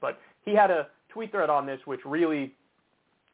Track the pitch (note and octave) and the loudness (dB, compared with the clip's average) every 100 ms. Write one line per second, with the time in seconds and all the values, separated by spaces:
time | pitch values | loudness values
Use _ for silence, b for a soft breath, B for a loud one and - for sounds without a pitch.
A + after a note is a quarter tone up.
0 | C3 - b b - G#3 G3 E3+ C#3+ _ | -8 -8 b b 0 4 4 2 -2 _
1 | _ A3 A3 G3+ D#3 D3 C#3 C3 D3 B2+ | _ -14 -6 -2 2 0 0 -10 -8 -10
2 | - D3+ E3+ D3+ C3+ _ _ _ _ _ | -6 0 0 0 -4 _ _ _ _ _
3 | _ _ _ | _ _ _